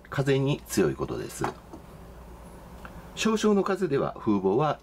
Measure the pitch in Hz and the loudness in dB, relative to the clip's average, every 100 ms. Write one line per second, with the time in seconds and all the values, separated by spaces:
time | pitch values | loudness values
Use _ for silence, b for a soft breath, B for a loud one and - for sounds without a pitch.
0 | - - 139 135 135 147 - 104 80 67 | -6 -2 2 4 2 0 -2 2 2 2
1 | 67 57 52 - - - - - - - | -4 -4 -8 -4 -6 -6 -14 -18 -18 -18
2 | - - - - - - - - - - | -18 -18 -18 -18 -18 -18 -18 -16 -14 -14
3 | - - 220 214 214 202 185 190 180 135 | -14 -2 2 4 6 4 4 0 2 2
4 | - - 113 101 95 110 151 - | 0 -2 2 4 4 4 2 0